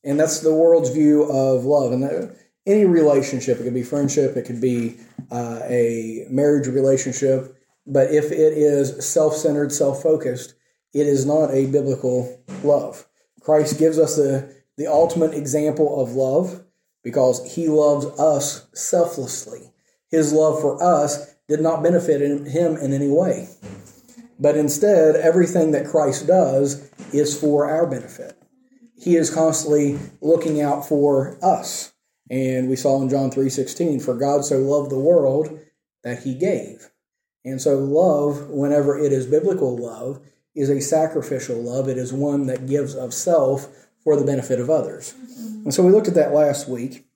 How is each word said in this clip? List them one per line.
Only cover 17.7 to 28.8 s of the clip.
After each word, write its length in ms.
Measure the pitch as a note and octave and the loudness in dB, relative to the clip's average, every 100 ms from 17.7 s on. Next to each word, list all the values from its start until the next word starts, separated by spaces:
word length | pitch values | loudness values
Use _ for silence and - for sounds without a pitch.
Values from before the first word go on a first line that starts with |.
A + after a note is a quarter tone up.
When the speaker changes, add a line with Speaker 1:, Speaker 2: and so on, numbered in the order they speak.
| D3+ D3 C#3+ C#3 - | 2 4 2 -4 0
Speaker 1:
us 460 | D#3 C#3+ - - _ | 2 2 -2 -10 _
selflessly. 1000 | - - F3 E3+ - A#2+ - G#2+ A#2 - _ _ _ _ | -12 -2 0 0 -4 -10 -10 -14 -18 -20 _ _ _ _
His 220 | D#3+ D3 | 0 2
love 280 | D3+ D#3 - | 2 2 2
for 220 | C#3+ - | -2 0
us 520 | F3+ D#3 D3 - - _ - | 2 2 2 -4 -10 _ -4
did 120 | D3+ | -2
not 220 | D#3+ D#3+ | 0 0
benefit 380 | E3+ F3 - C#3+ | 2 2 2 0
in, 240 | C#3+ C#3+ | 0 -2
Him 320 | C#3+ D3 E3+ - | -4 -2 0 -2
in 160 | C#3 | -4
any 160 | C#3 C#3+ | -2 2
way. 400 | D3 F#3 - - - G2 F#2+ - _ _ - - - | 2 0 -4 -8 -18 -20 -20 -20 _ _ -20 -20 -2
But 180 | C#3+ D3+ | 0 2
instead, 600 | D3 - G#3 F#3+ D#3 D3+ | 0 2 4 6 6 4
everything 560 | E3 F3 F3 F3+ D#3 | 4 4 2 2 0
that 160 | C#3+ - | 0 0
Christ 380 | D#3+ C#3+ C3+ D3 | 0 0 -2 2
does 640 | F#3 D3 C3+ C#3 C#3+ - - - | 2 4 2 0 -4 -14 -20 -4
is 260 | C#3+ D3 C#3+ | -2 0 0
for 300 | D3+ D3 D3 | 0 2 0
our 180 | D#3+ E3 | 0 0
benefit. 500 | B2+ - - - - _ _ _ _ | -2 -10 -18 -18 -20 _ _ _ _